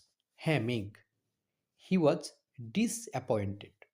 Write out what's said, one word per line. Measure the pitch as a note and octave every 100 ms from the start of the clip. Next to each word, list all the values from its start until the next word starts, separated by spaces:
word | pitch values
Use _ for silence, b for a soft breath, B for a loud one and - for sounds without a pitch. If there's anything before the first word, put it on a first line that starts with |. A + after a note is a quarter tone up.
| _ _ _ -
হ্যাঁ | D#3+ C#3+
মেঘ। | A2+ A#2+ G2+ - _ _ _ _ _ _ _ _ -
He | F#3
was | D3 F3 - - _ - A2+
disappointed, | F#3+ A#3 - - B2+ - A2 G2+ G2+ - _ -